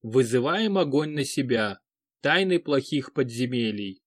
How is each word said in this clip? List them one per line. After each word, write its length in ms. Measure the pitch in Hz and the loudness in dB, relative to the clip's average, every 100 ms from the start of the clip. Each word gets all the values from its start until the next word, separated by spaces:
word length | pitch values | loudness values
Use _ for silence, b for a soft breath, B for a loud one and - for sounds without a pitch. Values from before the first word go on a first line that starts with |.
Вызываем 760 | 113 123 117 123 131 185 226 196 | 2 2 4 2 2 0 2 2
огонь 320 | 151 139 151 | 2 0 0
на 120 | 151 | -4
себя. 560 | 135 - 127 117 107 98 _ _ _ _ | -4 -2 0 0 0 -4 _ _ _ _
Тайны 360 | 139 170 190 175 | 2 2 2 0
плохих 560 | 151 139 135 147 131 | 2 -2 0 -4 -4
подземелий. 880 | - 127 117 123 123 113 104 101 95 | -2 -2 -2 -2 -2 -2 -4 -8 -12